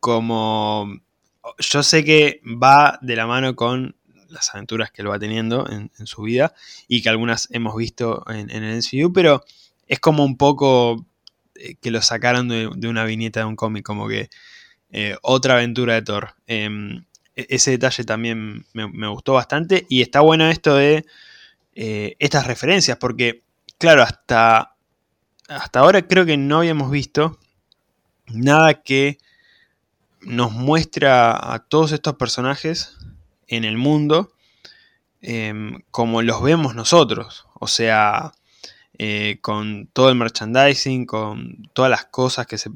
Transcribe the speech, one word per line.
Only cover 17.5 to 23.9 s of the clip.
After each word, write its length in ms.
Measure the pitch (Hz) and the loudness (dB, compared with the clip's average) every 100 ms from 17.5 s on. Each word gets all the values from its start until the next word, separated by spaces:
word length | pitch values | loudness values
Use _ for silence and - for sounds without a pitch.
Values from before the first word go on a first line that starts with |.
ese 220 | 127 - | -2 0
detalle 320 | 127 127 - | 0 -2 -4
también 600 | 113 110 117 113 107 104 - | -6 -6 -6 -8 -10 -14 -16
me, 160 | 113 107 | -12 -12
me 180 | - 107 | -10 -10
gustó 260 | 104 - | -8 0
bastante 520 | 131 117 143 165 185 - | 0 0 -6 -2 -2 0
y 140 | 127 | 0
está 180 | 117 143 | 2 4
bueno 280 | 156 160 160 | 4 6 2
esto 260 | 160 - | 2 2
de... 300 | 139 143 156 160 _ - - - _ _ - | 4 4 2 -2 _ -20 -20 -20 _ _ -12
Eh, 380 | 110 107 104 - | -8 -6 -8 -4
estas 280 | 147 151 123 | -2 0 -2
referencias, 500 | 120 135 190 160 120 | -4 0 0 0 -2
porque, 440 | 123 117 120 117 _ _ - _ | -4 -2 -2 -4 _ _ -20 _
claro, 240 | 165 | 6